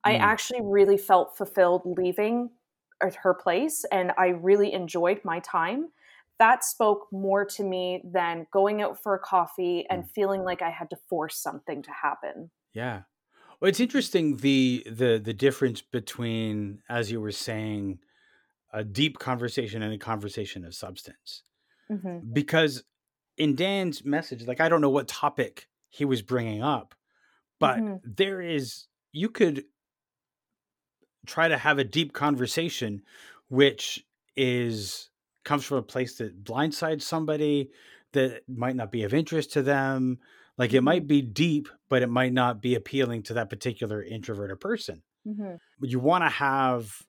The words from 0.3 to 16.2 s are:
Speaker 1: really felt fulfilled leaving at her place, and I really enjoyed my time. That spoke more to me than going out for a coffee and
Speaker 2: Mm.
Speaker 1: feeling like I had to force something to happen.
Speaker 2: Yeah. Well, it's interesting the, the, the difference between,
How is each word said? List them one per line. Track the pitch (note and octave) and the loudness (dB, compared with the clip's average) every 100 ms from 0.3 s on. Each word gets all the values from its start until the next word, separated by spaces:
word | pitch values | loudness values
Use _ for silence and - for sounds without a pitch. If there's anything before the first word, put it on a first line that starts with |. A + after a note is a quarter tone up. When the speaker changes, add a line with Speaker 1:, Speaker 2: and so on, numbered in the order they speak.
| A3 - B3 | 2 -2 -4
Speaker 1:
really | G3+ G3+ G3 G3 | 2 6 8 6
felt | - F#3 - - | 6 4 4 -6
fulfilled | G3 - F3+ F3+ | -4 4 6 4
leaving | F3+ F3+ F3+ F3+ G#3+ A#3+ A#3+ _ _ _ _ _ | 0 -2 0 0 0 0 -4 _ _ _ _ _
at | F#3 - | -4 2
her | F#3+ | 2
place, | F3+ - F3 D4+ - - | 2 2 0 0 -4 -2
and | G3 F3+ - | 0 0 2
I | F#3 | 2
really | F3 F3+ G3+ G3+ | 2 4 6 4
enjoyed | F#3+ E3+ F3+ F3 G3+ | 0 -4 0 0 0
my | - E3+ | -4 -6
time. | - F3+ E3+ B3+ E4 _ _ - _ _ | -2 -2 0 -2 -6 _ _ -20 _ _
That | A3+ B3+ | 6 6
spoke | - - G#3+ G3+ - | 2 2 2 2 -2
more | G3 G3 G3 | -4 0 2
to | G3+ - | 0 -4
me | G3 F#3 F3+ F3+ | -4 -2 -4 -6
than | F3+ F3+ E3+ E3 D#3+ | -2 -2 0 -4 -2
going | G3 G3 G#3 | 2 2 2
out | G#3 - | -4 -4
for | G#3+ | -4
a | F#3+ | -4
coffee | - F#3 F3 - F3+ F3 - | 2 2 2 -2 -2 -2 -2
and | F#3 | -6
Speaker 2:
Mm. | F3 | -4
Speaker 1:
feeling | - G3 G3 | -2 0 0
like | F#3 F3 | -2 -4
I | E3+ | -6
had | E3+ E3 | -6 -12
to | D#3+ | -14
force | _ E3+ D#3 - | _ -4 -4 -6
something | D3+ C3+ - D3 | -10 -10 -10 -10
to | C#3+ | -10
happen. | - D3 - - - E3 _ _ | -6 -4 -4 -8 -12 -16 _ _
Speaker 2:
Yeah. | A2 B2 G#2 - _ _ _ _ - | -8 -6 -8 -12 _ _ _ _ 0
Well, | F#3 | 0
it's | F#3+ | 2
interesting | B3 C#4 B3+ F#3+ D#3 B2+ | 0 0 0 0 0 0
the, | C#3 C3+ C3 B2 A2 | 2 4 4 0 -6
the, | A2+ B2 A2+ | 0 2 2
the | G#2+ | 0
difference | G#2 C3+ C3 C3 A2 | 2 2 2 -2 -2
between, | _ B2 G#2+ - | _ -8 -8 -8